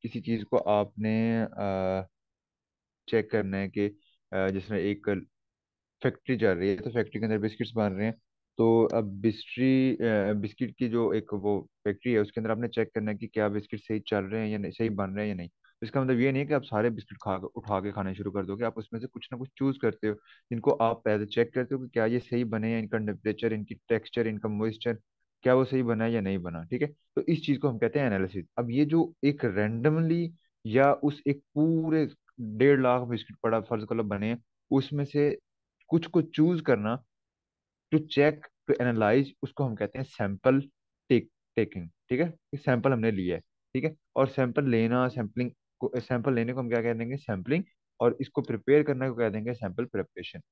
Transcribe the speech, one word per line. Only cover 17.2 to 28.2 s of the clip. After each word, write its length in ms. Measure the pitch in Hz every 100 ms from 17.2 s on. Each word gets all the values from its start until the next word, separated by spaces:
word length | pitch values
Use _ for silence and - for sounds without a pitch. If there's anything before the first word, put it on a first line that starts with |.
खा, 120 | - 92
उठा 440 | 92 - - 101
के 120 | 98
खाने 220 | 101 95
शुरू 160 | 95 101
कर 140 | 101
दोगे। 200 | 92 101
आप 140 | 117 110
उसमें 220 | 107 113
से 60 | 127
कुछ 220 | - -
ना 60 | 123
कुछ 120 | 131 -
चूज़ 220 | 135 135
करते 260 | 117 107 107
हो, 60 | 104 _ - _
जिनको 200 | 117 123
आप 320 | - 113 110
पहले 220 | - 107 104
चेक 280 | 117 117
करते 200 | - 123
हो 60 | 139
कि 80 | 127
क्या 180 | - 113
ये 120 | 120
सही 260 | - 120
बने 240 | 120 110 110
हैं, 140 | 113
इनका 160 | 110 113
टेम्परेचर, 540 | 107 101 107 104 117
इनकी 220 | 110 104
टेक्सचर, 520 | 117 _ 113 - - 113
इनका 220 | 107 110
मॉइस्चर, 500 | 104 110 110 120 110 _ _ _ _
क्या 120 | 127
वो 100 | 127
सही 180 | 131 131
बना 220 | 123 110
है 80 | 113
या 80 | 117
नहीं 180 | 98 95
बना। 260 | 87 82
ठीक 180 | 85 123
है, 60 | 147
तो 340 | 147 _ -
इस 240 | - 160 151
चीज़ 120 | 139
को 100 | 147
हम 100 | 113
कहते 200 | 113 147
हैं 80 | 135
एनालिसिस। 380 | 98